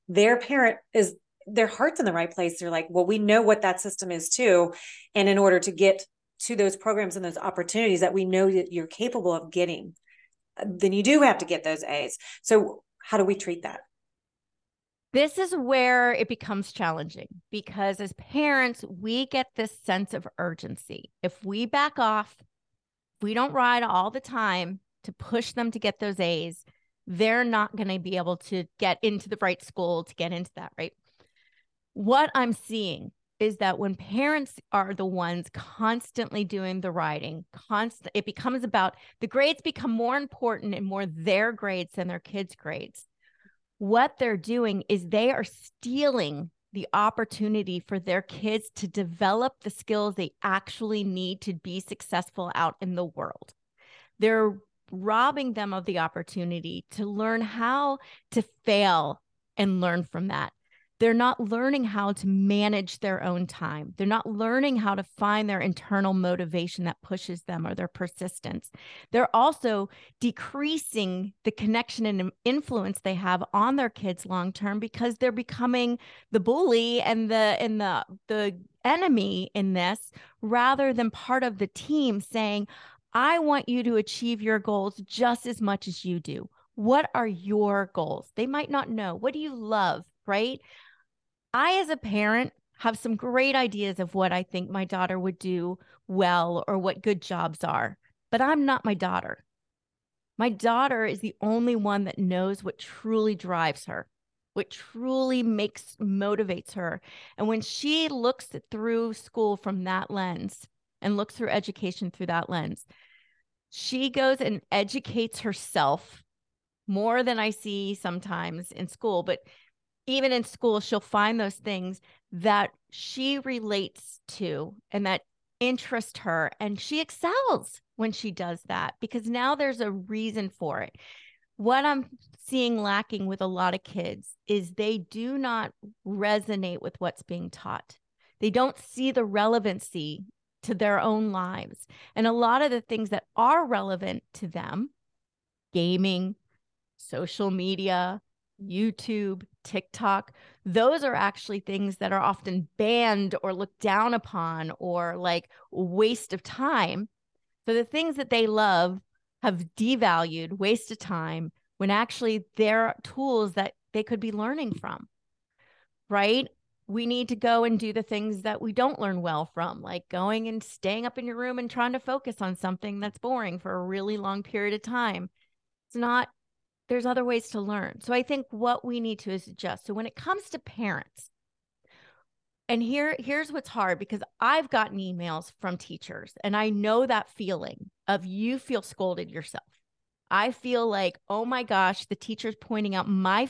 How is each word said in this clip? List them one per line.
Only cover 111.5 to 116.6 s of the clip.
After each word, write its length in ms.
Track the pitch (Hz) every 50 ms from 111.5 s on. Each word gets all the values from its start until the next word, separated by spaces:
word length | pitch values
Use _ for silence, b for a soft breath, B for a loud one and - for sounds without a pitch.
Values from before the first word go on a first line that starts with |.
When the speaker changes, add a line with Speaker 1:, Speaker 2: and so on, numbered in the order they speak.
| - 208 - - 190 - 214 180 180 - 202 175
Speaker 2:
through 160 | - - 185
that 240 | 170 170 170 - -
lens, 360 | 180 165 156 156 - - - b b b b b b b b b b b b b _ _ _ _
she 400 | - - - - 254 254 269 269
goes 320 | 247 277 262 262 269 269
and 180 | 262 - 208 185 - _
educates 720 | - 202 202 202 - 277 - - - 240 226 226 - -
herself 800 | - 220 190 - - - - 170 147 139 147 - - - - - _ _ _ _ _ _ _ _